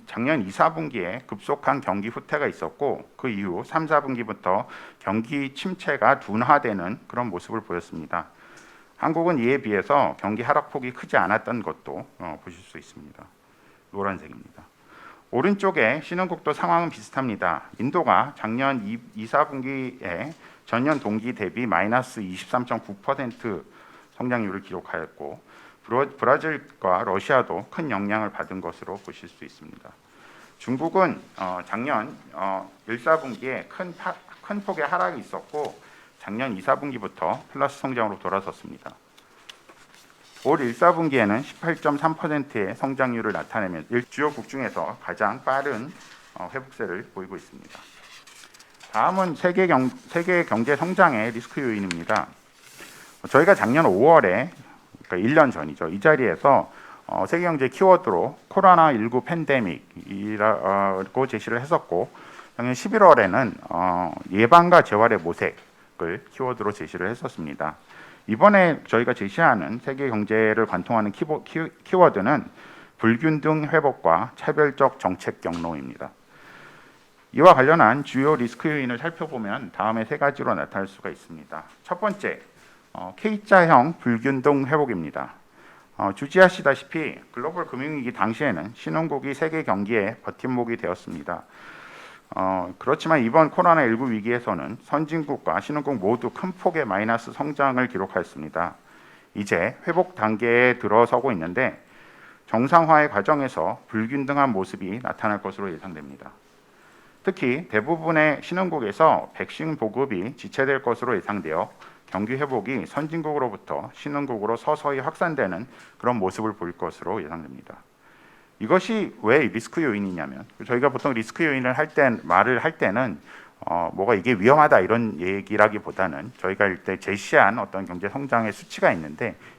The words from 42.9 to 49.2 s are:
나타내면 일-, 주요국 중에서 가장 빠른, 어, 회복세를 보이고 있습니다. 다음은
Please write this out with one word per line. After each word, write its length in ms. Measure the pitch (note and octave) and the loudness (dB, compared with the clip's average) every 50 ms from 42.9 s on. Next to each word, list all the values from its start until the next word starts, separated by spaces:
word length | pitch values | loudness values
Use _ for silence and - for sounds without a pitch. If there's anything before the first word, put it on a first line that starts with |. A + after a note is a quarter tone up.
| C3+ C3+ C3+ B2+ A#2+ A2+ A2 A2 | 0 0 0 0 0 -2 -2 -4
나타내면 520 | F#2 E2 D2 - - A2 G2+ F#2 F2 D#2 D2+ - | -4 -4 -6 -6 -4 -4 -4 -4 -6 -8 -8 -4
일-, 180 | A#2 A#2+ B2 - | -4 -4 -4 -4
주요국 400 | - C3+ D3 D3+ D3 A#2 G#2 - | -6 -4 -4 -4 -4 -6 -14 -12
중에서 480 | C3+ C3+ B2 G2 - F#2+ D#2+ E2 - - | -10 -8 -8 -6 -6 -6 -6 -6 -8 -12
가장 400 | - F2 F2 - G#2+ G2+ A2+ C3 - | -10 -10 -4 -2 -2 -2 -2 -4 -4
빠른, 480 | B2+ C3 C#3 C#3 D3 B2 G#2+ B2 D#3+ - - - - - - - - - | -2 -2 -2 -2 -4 -6 -6 -8 -12 -14 -18 -20 -20 -20 -20 -20 -20 -16
어, 160 | - F2+ F2+ - | -14 -14 -10 -10
회복세를 560 | C3+ C3 - - - A2+ F2+ F2 G2 - - - | -12 -12 -12 -10 -10 -8 -6 -6 -8 -10 -12 -14
보이고 220 | G2 F#2 F#2 F#2+ | -14 -12 -12 -14
있습니다. 420 | E2 - - - - - - - - - - - - - - - - - - - - - - _ - - _ _ _ - - | -16 -16 -18 -20 -20 -20 -20 -20 -20 -20 -20 -20 -20 -20 -20 -20 -20 -20 -20 -20 -20 -20 -20 _ -20 -20 _ _ _ -18 -6
다음은 420 | - G#2+ B2 E3+ F#3 F#3+ | -2 0 0 2 2 0